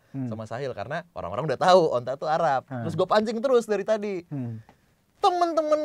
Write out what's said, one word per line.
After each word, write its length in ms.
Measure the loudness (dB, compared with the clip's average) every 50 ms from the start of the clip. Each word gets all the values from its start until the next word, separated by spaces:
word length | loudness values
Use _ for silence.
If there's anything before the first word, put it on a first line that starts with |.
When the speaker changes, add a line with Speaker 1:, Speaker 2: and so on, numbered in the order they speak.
| _ _
Speaker 1:
Hmm. 160 | -10 -8 -6
Speaker 2:
sama 180 | -6 -6 -8 -10
Sahil, 260 | -10 -8 -6 -6 -6
karena 340 | -6 -8 -8 -8 -8 -10 -10 _
orang-orang 340 | -12 -10 -8 -6 -4 -4 -2
udah 140 | -2 -2 2
tahu 220 | 4 8 8 8 6 6
Onta 240 | 0 -2 -2 -4 -8
tuh 100 | -6 -2
Arab. 400 | -2 0 0 2 2 0 0 -2
Speaker 1:
Hmm. 160 | -6 -10 -8
Speaker 2:
Terus 140 | -6 -6 -2
gua 100 | -2 0 2
pancing 300 | 2 2 2 2 -4 -2
terus 280 | 0 2 2 2 2
dari 180 | 2 -2 -2 0
tadi. 420 | 0 -2 -2 -2 -6 -6 -8 -10
Speaker 1:
Hmm. 320 | -8 -8 -8 -8 -8 -8 -10 -14 _ -20 _ _ _ _ _ _ _ _ 2
Speaker 2:
Temen-temen 640 | 2 2 4 4 2 2 2 0 2 2 2 0 0